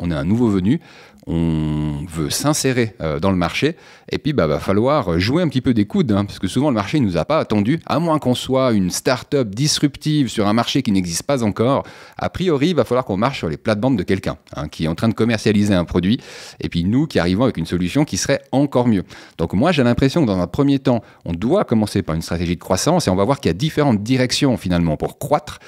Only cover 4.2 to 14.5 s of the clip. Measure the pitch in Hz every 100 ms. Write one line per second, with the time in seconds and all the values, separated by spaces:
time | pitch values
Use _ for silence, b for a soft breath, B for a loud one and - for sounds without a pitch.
4.2 | 139 135 80 71 - 98 123 151 92 85
5.2 | 98 151 170 127 135 117 101 202 143 101
6.2 | 101 - 92 120 147 110 104 156 107 85
7.2 | 76 156 120 107 101 165 - 143 170 151
8.2 | 127 123 - 131 131 107 90 - 143 127
9.2 | - 143 113 101 147 - 147 - 156 151
10.2 | 120 - 101 110 117 143 113 95 87 82
11.2 | - 139 110 - 117 127 - B B B
12.2 | 92 - 180 143 151 156 110 123 - 95
13.2 | 127 139 87 73 110 107 127 120 87 95
14.2 | 85 69 -